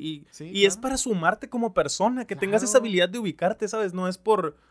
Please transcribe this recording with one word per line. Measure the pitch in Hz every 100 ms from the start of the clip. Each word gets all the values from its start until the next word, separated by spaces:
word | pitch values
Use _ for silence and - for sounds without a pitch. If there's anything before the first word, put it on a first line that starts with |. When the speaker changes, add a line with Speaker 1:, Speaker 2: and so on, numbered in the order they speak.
| 156
Speaker 1:
y, | 147 -
Speaker 2:
Sí, | - 156
Speaker 1:
y | 196 196
es |
Speaker 2:
claro. | 196
Speaker 1:
para | 262 262
sumarte | 254 190 160 - -
como | 240 233
persona, | - 143 - 208 254 233
que |
tengas | 147 196 214
esa | 233
Speaker 2:
Claro. | 254
Speaker 1:
habilidad | 233 180 180
de | 233
ubicarte, | 208 - 175 226 208
¿sabes? | 220 196
No | 180 185
es | 185
por | 214 208 160 - _